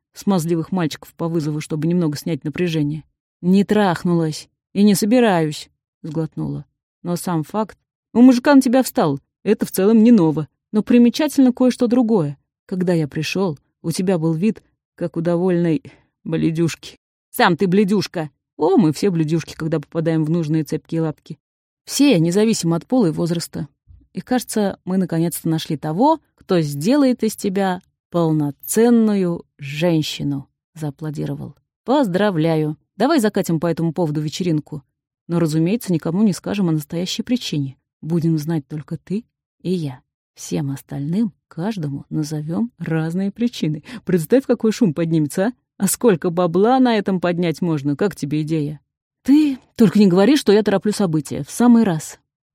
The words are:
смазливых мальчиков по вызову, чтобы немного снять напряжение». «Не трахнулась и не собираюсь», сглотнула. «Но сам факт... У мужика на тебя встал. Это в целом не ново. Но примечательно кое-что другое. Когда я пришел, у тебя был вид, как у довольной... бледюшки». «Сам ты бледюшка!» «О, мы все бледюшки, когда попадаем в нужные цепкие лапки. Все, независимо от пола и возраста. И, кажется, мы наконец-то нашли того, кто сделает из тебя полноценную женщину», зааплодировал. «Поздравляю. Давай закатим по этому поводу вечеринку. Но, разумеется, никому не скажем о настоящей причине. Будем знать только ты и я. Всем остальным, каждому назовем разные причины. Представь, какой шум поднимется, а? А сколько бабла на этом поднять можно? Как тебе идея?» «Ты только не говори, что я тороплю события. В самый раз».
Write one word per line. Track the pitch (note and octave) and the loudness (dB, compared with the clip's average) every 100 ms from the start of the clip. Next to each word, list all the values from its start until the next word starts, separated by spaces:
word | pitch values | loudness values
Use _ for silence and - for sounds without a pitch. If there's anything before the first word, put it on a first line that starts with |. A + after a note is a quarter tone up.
| _ | _
смазливых | - - F#3 D#3+ E3+ D#3 | -8 -2 -2 0 -2 -2
мальчиков | F#3+ D#3+ - - | -4 -4 -6 -18
по | - E3+ | -8 -4
вызову, | E3 D3+ D3+ | -4 -4 -6
чтобы | - D#3 D#3+ | -6 -4 -2
немного | F3+ D#3+ C#3+ | 0 -2 -4
снять | - D#3 | -6 -6
напряжение». | D3+ C#3+ F3+ D#3+ D3 D3+ - _ _ - | -6 -4 -4 -2 -4 -4 -12 _ _ -6
«Не | F3 F#3+ | 2 2
трахнулась | G3 G#3+ G3 D#3+ F3 E3+ D#3+ D3+ - _ _ | 2 2 2 0 0 0 0 -4 -14 _ _
и | F#3+ | 2
не | G#3 F#3+ | 4 4
собираюсь», | G#3 B3 A3+ F3 D#3 D3+ - _ _ _ | 4 4 4 2 0 -4 -14 _ _ _
сглотнула. | E3 D#3 D#3+ - D3 C#3+ - _ _ _ | -8 -6 -6 -6 -8 -8 -12 _ _ _
«Но | F3 F3 | -8 -6
сам | - E3 | -4 -4
факт... | D3 G#3 G#3+ - _ _ _ | -4 -6 -6 -10 _ _ _
У | A3 | 6
мужика | B3+ B3 D4 C#4 | 6 6 6 6
на | |
тебя | C4+ C4 | 6 2
встал. | A#3+ - E3+ C#3 _ _ | 0 0 -2 -2 _ _
Это | G3 A3 F#3+ | -2 -2 -2
в | |
целом | - G3 A3+ | 0 4 6
не | A3+ | 6
ново. | A3+ D#3+ D3+ D3 _ - | 6 4 0 -6 _ -4
Но | G#3+ | -4
примечательно | - A#3+ A#3+ - D4+ - B3+ | 2 4 4 2 -2 2 2
кое-что | B3 B3+ - A#3+ | 4 0 2 0
другое. | B3 A3 A3 D3 C#3+ _ _ - | 2 2 0 -2 -8 _ _ -10
Когда | F#3 F#3 | -4 0
я | E3+ C#3+ | 0 -2
пришел, | D#3+ D3+ F3+ F#3+ C#3 _ _ | -6 -6 -4 -4 -6 _ _
у | E3 | -8
тебя | - F#3 F3+ | -4 -2 0
был | E3 | 0
вид, | D#3+ G#3+ - _ _ _ - | 0 -2 -4 _ _ _ -10
как | F3 E3+ | -8 -4
у | |
довольной... | E3+ E3+ F#3 F3 E3+ D#3 - _ _ _ | -2 -2 0 0 0 -2 -6 _ _ _
бледюшки». | - D#3+ D#3+ D#3+ E3+ - - - _ _ _ | -8 -2 -2 0 -2 -4 -18 -20 _ _ _
«Сам | - G#3+ E3 | 0 0 2
ты | G3 | 2
бледюшка!» | F#3+ G3 G#3 - F3 D3+ _ _ - | 2 2 0 -4 -8 -10 _ _ -4
«О, | E4 F#4 | 2 4
мы | D#3 | 4
все | - G3+ | 2 -2
бледюшки, | E3 D3+ E3 - | 0 0 -2 -4
когда | - D#3+ D#3+ | -8 -4 -4
попадаем | C3+ E3+ D#3+ D#3+ D3+ | -4 -4 -2 0 0
в | |
нужные | E3+ D3+ D#3 | -2 0 -2
цепкие | D3+ D#3 - E3 | -2 -8 -6 -4
лапки. | D#3+ - - D#3 _ _ _ _ - | -4 -6 -16 -20 _ _ _ _ -8
Все, | - C#4+ F3+ | 2 4 4
независимо | E3 F#3+ A3 G#3+ E3 E3+ | 4 2 2 2 0 -2
от | - | 0
пола | B3+ F3+ | 0 2
и | |
возраста. | D3+ E3+ E3+ - E3 D#3 _ _ - _ | 0 -4 -4 -6 -10 -12 _ _ -20 _
И, | F#3+ | -14
кажется, | - B3+ - A3 G3 - | -4 -4 -2 -2 -2 -4
мы | F3+ F#3+ | -4 -2
наконец-то | E3+ E3 E3+ - D#3+ | 0 0 -2 -2 -4
нашли | D#3+ - D#3 | -4 -4 -6
того, | D#3 E3 C#4+ - _ | -4 0 2 0 _
кто | _ - F3+ | _ -2 0
сделает | D3+ C#3+ E3+ D4 C4+ B3 | 0 -2 0 2 2 0
из | A3 - | -4 -4
тебя | G3+ F#3+ F#3+ F3+ _ _ _ | -6 -2 -2 -4 _ _ _
полноценную | E3+ E3 D#3 C#3+ - - A3 A#3 A#3 G#3+ G3+ F3+ E3+ - - | -2 0 0 -2 -6 -4 2 4 4 2 0 -2 -4 -10 -18
женщину», | C#3 D3 F3 D#3+ D3 - C#3+ C#3 - _ _ | -12 -2 0 0 -2 -6 -6 -6 -10 _ _
зааплодировал. | D#3 D3+ - D#3 D3+ D3 C#3+ C3 - _ _ - | -12 -12 -10 -12 -8 -8 -8 -12 -18 _ _ -2
«Поздравляю. | D4 A3+ F3+ G#3 E3 D#3+ D#3+ D3+ D#3 _ - | 0 2 2 0 2 0 0 -2 -6 _ -2
Давай | B3 E4 | 2 2
закатим | G#3+ G3+ F3 E3 | 2 0 -2 -2
по | E3+ | -2
этому | D#3+ E3 | -2 -2
поводу | D#3 D#3+ D3+ | -2 -2 -2
вечеринку. | D3+ - F3+ D#3 - D3 _ _ _ _ - | -4 -4 -2 -2 -4 -16 _ _ _ _ -4
Но, | E3+ | -2
разумеется, | E3 D#3+ E3 A3+ - | 0 0 0 -2 -2
никому | E3 - F3 | -4 -2 0
не | G#3+ | 0
скажем | - F3+ G3+ F3 | 0 -4 -2 0
о | |
настоящей | D#3 - E3+ F3+ - | -2 -4 -8 -6 -8
причине. | G#3+ B3 - D#3 C3+ - _ _ | -4 -4 -4 -6 -6 -10 _ _
Будем | D3+ E3+ E3 D#3+ | -4 -2 0 -2
знать | D3 D#3+ - | -2 -6 -6
только | D3+ - D#3+ | -14 -12 -14
ты | - G3 - _ _ _ | -8 -10 -10 _ _ _
и | E3 | -6
я. | F#3 D3 B2+ _ _ _ | -4 -4 -10 _ _ _
Всем | - - F3 C#3 | -20 -8 -6 -4
остальным, | C3+ - C#3+ C#3+ F#3+ A3+ _ _ | -8 -10 -8 -4 -2 -4 _ _
каждому | - F#3+ G#3 D3+ C#3 - | -8 -8 -6 -8 -8 -8
назовем | D#3 D3+ D#3 D3+ F3+ A#3 - | -6 -4 -6 -6 -4 -6 -6
разные | E3 D#3+ D#3+ F3+ G3 | -4 -4 -2 -4 -6
причины. | G3+ A#3+ - D#3+ D3+ - A3+ - | -2 -4 -2 -6 -6 -10 -12 -2
Представь, | F3+ D#3 B3+ - | -2 2 2 2
какой | B3 A3 | 0 0
шум | - G#3 | 2 0
поднимется, | D3 E3+ D#3+ D3 - F#3+ | 0 0 0 0 -2 -4
а? | - _ - | -4 _ -6
А | G3 | -4
сколько | - A#3+ F3+ F3+ | 2 2 2 0
бабла | E3+ F3 F3 G#3+ C4 | -2 0 2 2 4
на | B3 A3 | 2 2
этом | G3 F#3 | -2 -2
поднять | F3 E3+ F3 D#3 | -2 0 -2 -2
можно? | F3 D#3 C#3+ C#3 | -2 -2 -2 -2
Как | G3+ - | -2 -4
тебе | D3 D3+ | -4 -4
идея?» | D3+ D#3+ D3 D3+ _ _ _ _ | -2 -4 -4 -10 _ _ _ _
«Ты | - D4 D4+ C4 _ - | 2 4 4 -2 _ 2
только | G#3+ G3+ | 4 6
не | G3+ | 4
говори, | F3 G#3 D4 | 6 4 4
что | - | 4
я | G3+ | 4
тороплю | G#3+ G3 G#3 | 4 0 -2
события. | G3+ F#3+ D#3 - - | -2 -2 -2 -4 -10
В | C#3+ | -10
самый | - A#3+ A#3 | 2 4 6
раз». | G#3 D#3+ - - _ _ _ | 4 -2 -8 -18 _ _ _